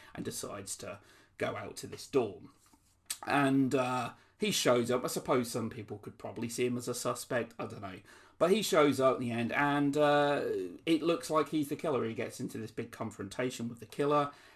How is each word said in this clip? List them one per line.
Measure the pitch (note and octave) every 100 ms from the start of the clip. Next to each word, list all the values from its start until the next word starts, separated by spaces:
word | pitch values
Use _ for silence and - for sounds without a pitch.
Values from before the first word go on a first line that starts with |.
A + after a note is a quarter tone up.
| -
and | -
decides | - A2+ - G2+ G2 -
to | - - - - _ -
go | - G#2
out | G#2 -
to | G2
this | G2 -
dorm. | C#3 A2 F#2 - _ _ _ _ _ - - -
And, | C#3 C#3 C3+ C3
uh, | C3+ B2+ B2+ A#2 - _ -
he | G#3+
shows | - C#3+ B2 A#2
up. | C3
I | D#3+
suppose | F3 E3+ C#3 A#2
some | B2 A2+
people | G2+ G2+ G#2
could | - -
probably | A2 G2+ A#2
see | A#2 B2
him | B2
as | B2
a |
suspect. | A#2+ B2 B2 - B2+ A#2 -
I | A2
don't | G#2+
know. | G2+ F#2 - - - -
But | E3
he | G#3+
shows | G3 E3+ D3 C3
up | C3 B2+
in | B2
the |
end, | A#2 A#2
and, | - C#3+ C#3+ C#3+ C#3+
uh, | D3 D3 C#3+ C#3+ B2 G#2 F#2 F2 -
it | E3
looks | D#3+ E3 -
like | D#3 D3+
he's | D#3 C#3+
the | D3+
killer. | E3+ B2+ A2+
He |
gets | A2+ G#2+ -
into | - A2+
this | A2
big | - A#2
confrontation | - A2+ - G2+ - B2+ - A#2
with | A#2
the | -
killer, | - C#3+ D3 C#3+ - -